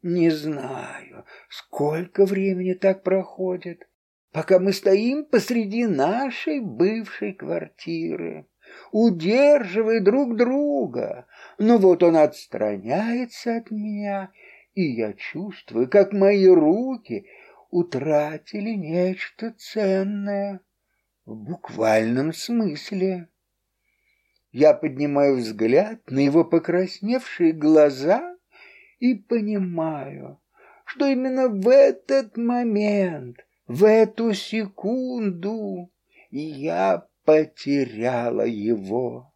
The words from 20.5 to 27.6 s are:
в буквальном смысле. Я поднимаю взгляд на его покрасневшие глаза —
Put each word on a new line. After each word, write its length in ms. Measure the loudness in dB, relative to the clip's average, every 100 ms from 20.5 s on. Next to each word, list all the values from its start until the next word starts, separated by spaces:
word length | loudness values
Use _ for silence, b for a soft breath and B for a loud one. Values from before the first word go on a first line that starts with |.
| -10 _ _ _ _ _ _ -18
в 100 | -16
буквальном 960 | -12 -12 -12 -4 2 2 2 -2 -2
смысле. 960 | -6 -6 -2 -2 -4 -8 -4 -4 -4 -10 _ _ _ _ _ _ _ _ _ _ _ _
Я 220 | 2 4
поднимаю 640 | 4 0 -4 -4 2 2 2
взгляд 720 | -2 -2 2 2 2 -6 -8
на 100 | 0
его 220 | 2 2
покрасневшие 1120 | 2 0 0 -2 -2 -6 -4 -4 -6 0 0
глаза — 720 | 2